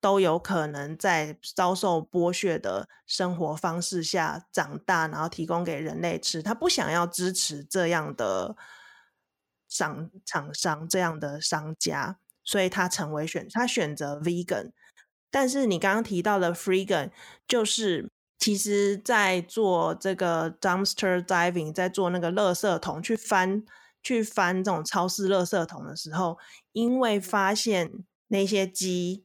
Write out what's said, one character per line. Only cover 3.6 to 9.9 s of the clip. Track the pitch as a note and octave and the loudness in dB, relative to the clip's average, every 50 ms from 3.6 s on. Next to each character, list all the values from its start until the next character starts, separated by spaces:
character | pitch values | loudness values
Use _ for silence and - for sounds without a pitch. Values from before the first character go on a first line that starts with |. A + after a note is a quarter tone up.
| - F3+ E3 F3 | -2 -2 -2 -2
式 | E3+ - - F3 D#3+ | -4 -4 -4 -4 -4
下 | D#3 - F#3 D#3+ D#3 D3 D#3 - _ | -2 0 0 0 -2 -2 -6 -10 _
长 | _ - D#3+ C#3+ C#3+ D3+ | _ -2 -2 -2 -4 -10
大， | - - F#3+ E3+ D#3+ D#3+ | -2 0 2 2 2 0
然 | D#3 D#3 | -2 -4
后 | D#3 E3+ | -4 -4
提 | - - D#3+ | -4 -6 -4
供 | D#3+ F3 E3+ F3 | -2 -2 -2 -2
给 | E3+ D#3+ C#3 | -2 -4 -4
人 | D3+ D#3 D#3 E3 | -6 -6 -6 -4
类 | E3+ E3+ E3 D#3+ | -2 -2 -2 -2
吃。 | - - - E3 D#3 | -4 -4 -4 -4 -4
他 | G3 A#3 | -4 -4
不 | A#3+ D#4 F4+ | 0 0 0
想 | F4 - - - | 0 2 0 0
要 | D#3 E3+ F3 F3 | 2 0 0 0
支 | - - F3+ F#3 | -2 -2 -2 -2
持 | F#3 - - - D#3+ C#3+ C#3+ | 0 0 -2 -2 -4 -8 -10
这 | - - F#3+ F3 E3 | -4 0 0 2 2
样 | E3+ E3 D#3 D3+ C#3+ | 2 0 0 -2 -4
的 | - A#2 G2+ G2 F#2+ F2+ - G#3+ - - - - - - - - - _ _ _ _ _ _ _ _ _ _ _ _ _ _ | -4 -2 0 0 -2 -2 -4 -8 -12 -16 -20 -20 -20 -20 -20 -20 -20 _ _ _ _ _ _ _ _ _ _ _ _ _ _
商-， | - - F3+ D#3 | -4 -4 -4 -4